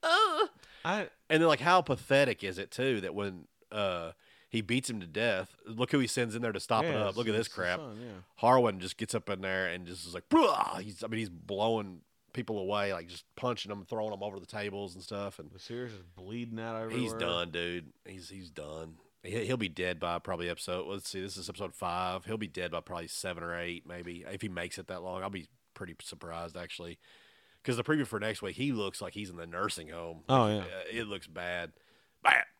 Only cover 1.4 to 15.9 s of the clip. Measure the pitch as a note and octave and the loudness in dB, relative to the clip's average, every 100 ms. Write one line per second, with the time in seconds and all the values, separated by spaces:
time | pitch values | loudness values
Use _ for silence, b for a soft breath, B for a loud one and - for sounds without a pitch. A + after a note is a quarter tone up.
1.4 | E3 D3 D3+ F#3 D#3 B2+ - C#3 C3+ G#2 | 8 6 8 6 6 0 6 6 8 4
2.4 | G2 F2+ F#2+ - C3+ A2+ F#2 F2+ G2+ F#2 | -2 -4 -6 0 2 2 0 -2 -4 -4
3.4 | - _ _ G#2+ G2+ F2 E2 - b b | -16 _ _ 0 0 0 -4 -10 b b
4.4 | b A2+ G2+ B2 C3 A2 F2 D#2 A#2 F#2+ | b -2 2 0 0 -6 -4 0 2 2
5.4 | F#2+ - - A2+ B2+ D3 B2 - A#2+ A2 | -2 -12 -12 -2 2 4 4 2 0 0
6.4 | A#2 A2 - A2 E3 C3 G#2 G2+ A2+ G#2+ | -2 -2 2 2 4 2 0 0 0 2
7.4 | A2+ - F2 F2+ C#3+ G#2+ A#2+ F#2+ - - | 0 -2 0 0 -2 -10 -12 -14 -18 4
8.4 | A#2 C3 A#2 F#2+ F2+ - A2 A2 - F#2+ | 8 10 8 2 -6 -6 -4 -4 -2 -4
9.4 | F#2+ F#2+ F#2 F2+ F2 F2 E2+ F2 - D#4 | 0 0 0 -2 -8 -12 -10 -10 4 6
10.4 | B3 D3+ G2 F#2+ G#2 F#2+ A2+ A2+ G#2+ E2+ | 6 4 0 -2 -8 -8 -4 -2 -4 -8
11.4 | D#2+ G2 A2 A2+ G2+ F2 _ _ _ - | -6 2 4 2 0 -10 _ _ _ -8
12.4 | A2+ G#2+ F#2+ G#2 G2+ F#2 E2+ F2 - - | -4 -2 0 2 2 0 -6 -16 -16 -4
13.4 | B2+ A#2 G2+ G2+ F#2 A2+ A2 G2 G2+ G2 | -2 -2 -6 -8 -6 -4 -2 -4 -6 -8
14.4 | - G#2+ G#2 G2 G2+ F2 F#2 G2+ G2+ - | -10 -6 -6 -6 -8 -10 -8 -6 -6 -8
15.4 | D2+ F#2 - A#2+ B2 | -16 -16 -12 -8 -8